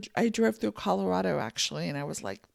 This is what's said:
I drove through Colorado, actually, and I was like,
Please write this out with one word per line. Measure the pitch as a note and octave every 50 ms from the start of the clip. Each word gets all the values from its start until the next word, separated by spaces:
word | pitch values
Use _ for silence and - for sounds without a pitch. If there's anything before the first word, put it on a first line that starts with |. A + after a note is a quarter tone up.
| - - -
I | - - A#3
drove | A3 - A3+ A3 A3
through | - - A3 G3+
Colorado, | - - G#3 F3+ G3 G3 F#3+ F#3 F3+ F#3 F#3 E3 D3
actually, | C3+ A2 - - - - - D3+ E3 E3+
and | D3 C#3+
I | C#3+
was | D3 D3+ C#3+ C#3+
like, | G#2 F#2+ G2+ - _ _